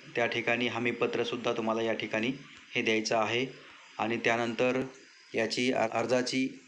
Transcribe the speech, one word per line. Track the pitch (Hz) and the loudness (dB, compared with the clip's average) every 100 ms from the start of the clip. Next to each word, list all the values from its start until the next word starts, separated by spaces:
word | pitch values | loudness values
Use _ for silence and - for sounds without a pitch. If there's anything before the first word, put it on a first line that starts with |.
| - - | -6 0
त्या | 113 | 0
ठिकाणी | 117 117 117 120 | 0 0 2 0
हमीपत्रसुद्धा | 113 120 117 117 117 113 120 117 | 0 0 0 0 0 -2 -2 -2
तुम्हाला | 117 110 113 | 0 0 0
या | 113 | 0
ठिकाणी | 107 110 110 120 139 - - - | -2 -2 -2 -2 -4 -10 -20 -6
हे | 123 | -2
द्यायचं | 113 110 110 113 | 2 2 2 2
आहे. | 107 117 131 - - - - - | 2 0 -2 -6 -18 -20 -12 -4
आणि | 110 117 | -2 0
त्यानंतर | 117 117 117 113 127 131 131 - - - - | 2 2 0 2 2 0 -4 -10 -20 -20 -6
याची | 113 113 - 123 | -2 0 0 2
अ-, | - 110 | 2 0
अर्जाची | 117 113 127 123 131 131 - | 0 2 2 2 0 -2 -4